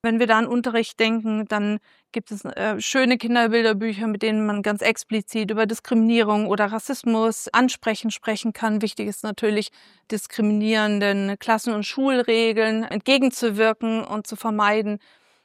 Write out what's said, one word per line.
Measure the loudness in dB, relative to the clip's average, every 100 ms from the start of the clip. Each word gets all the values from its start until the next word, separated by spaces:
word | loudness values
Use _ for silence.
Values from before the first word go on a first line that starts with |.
Wenn | 0 2
wir | 4
da | 4
an |
Unterricht | 2 0 0 -2 -2 0
denken, | 0 0 -2 -4 -2
dann | -2 0 -2 _ _ _
gibt | -10 -8
es, | -10
äh, | -10 -4 -4 -4
schöne | -2 2 2 2
Kinderbilderbücher, | 2 2 4 4 2 0 -2 -2
mit | -4 -2
denen | 0 0
man | 0 -2
ganz | -2 0
explizit | 0 -2 -4 -4 -2 -4 -2
über | 0
Diskriminierung | 0 -2 0 2 4 4 4 2
oder | 0 0 0
Rassismus | -2 -6 -4 0 2 2 0 0
ansprechen, | 2 2 0 -4 -2 -4
sprechen | -6 -6 -4 -4
kann. | -2 -2 0
Wichtig | -2 -4 -6
ist | -6
natürlich, | -8 -2 0 0 -4 _ _ _ _
diskriminierenden | -8 -6 -2 2 2 2 2 2 2 0 0 -2 -4
Klassen- | 0 0 0
und | -4 -4
Schulregeln | -2 2 2 2 2 2 2 0 0
entgegenzuwirken | -2 -4 2 4 4 0 -2 2 2 2 -2 -2
und | -4 -8 -8
zu |
vermeiden, | -6 -4 0 2 2 0 -6 _ _ _ _